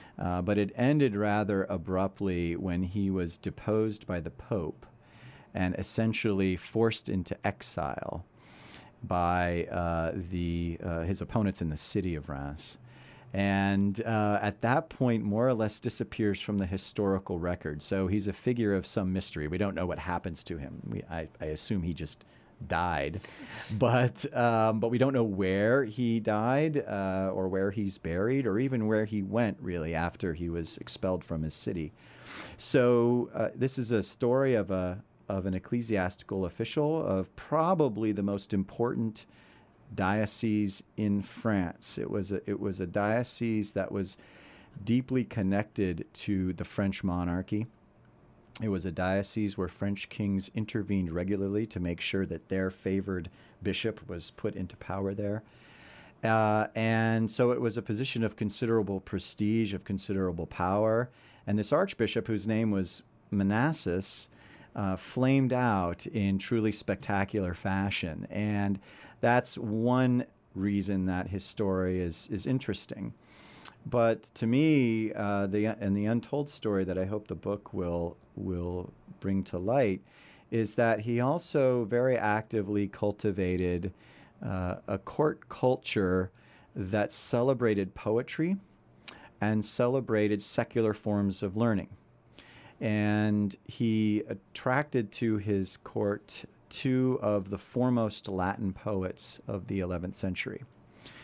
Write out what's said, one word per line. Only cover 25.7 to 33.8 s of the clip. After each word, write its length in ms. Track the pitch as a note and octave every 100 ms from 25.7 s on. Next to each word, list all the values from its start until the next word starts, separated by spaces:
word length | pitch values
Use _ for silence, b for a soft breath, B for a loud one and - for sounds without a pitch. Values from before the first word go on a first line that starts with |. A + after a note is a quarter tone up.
| C3+
he 360 | A#2+ G#2+ A#2+ A2+
died, 640 | G#2+ G#2+ A#2 C#3 D#3 C#3+ -
uh, 440 | G2+ F#2+ F#2+ F#2+
or 140 | G2 F#2+
where 240 | F#2+ G2
he's 260 | G2+ G2 -
buried, 480 | E2 E2+ A2 C3+ A#2+
or 140 | G2
even 260 | C3+ B2+ G#2+
where 180 | G#2+
he 160 | G#2+ G#2+
went, 380 | G2 A2 A2+ F#2+
really, 340 | G2 F2 D#2+
after 400 | E2 E2+ - F#2
he 140 | D#2+ F2
was 300 | E2+ E2 -
expelled 460 | - - F#2+ F2+
from 180 | - E2
his 100 | D#2
city. 400 | - - F#2 D2+ - B B B B B B
So, 760 | - C#3+ B2 A#2+ A#2+ B2 A#2+
uh, 140 | - A2 B2
this 200 | C3
is 140 | C3+